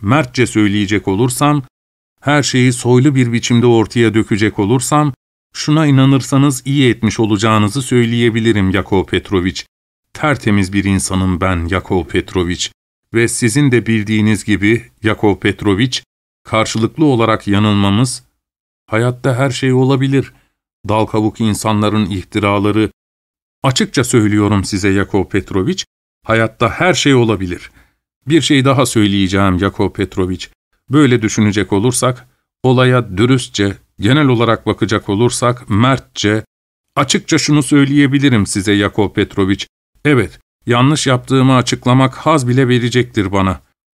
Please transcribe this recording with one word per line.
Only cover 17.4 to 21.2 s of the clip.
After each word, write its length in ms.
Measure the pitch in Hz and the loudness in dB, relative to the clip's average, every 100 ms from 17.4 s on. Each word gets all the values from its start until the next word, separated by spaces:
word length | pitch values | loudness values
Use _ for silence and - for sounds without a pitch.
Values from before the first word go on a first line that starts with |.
| - | -2
yanılmamız, 760 | 101 107 101 98 101 127 - _ _ _ _ _ _ - | 0 2 2 2 2 -2 -4 _ _ _ _ _ _ -6
hayatta 480 | 110 123 123 139 123 | -2 -2 -2 -4 -2
her 140 | 139 | -2
şey 240 | 127 135 | -2 0
olabilir. 600 | 127 131 135 135 135 - _ _ _ _ _ 98 | 2 2 0 0 0 -2 _ _ _ _ _ -4
Dal 160 | 107 104 | -2 0
kabuk 360 | 110 | 0